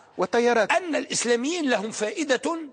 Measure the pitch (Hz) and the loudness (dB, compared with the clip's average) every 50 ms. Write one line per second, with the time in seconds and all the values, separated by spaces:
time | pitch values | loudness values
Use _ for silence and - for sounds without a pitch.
0 | - _ _ - 180 - - 233 240 240 240 226 202 - 320 349 381 339 285 269 | -20 _ _ -4 -2 0 2 2 4 4 4 4 4 4 2 0 0 0 -2 -4
1 | 277 - - - - 233 240 233 247 294 349 359 302 262 233 202 196 226 - - | -4 -4 -4 -2 0 0 0 0 0 -2 -2 -2 0 2 0 0 0 -4 -6 -4
2 | 214 214 - 349 302 277 254 - - 302 330 330 320 269 | -4 -4 -4 -4 -2 0 0 0 0 -2 -4 -4 -6 -12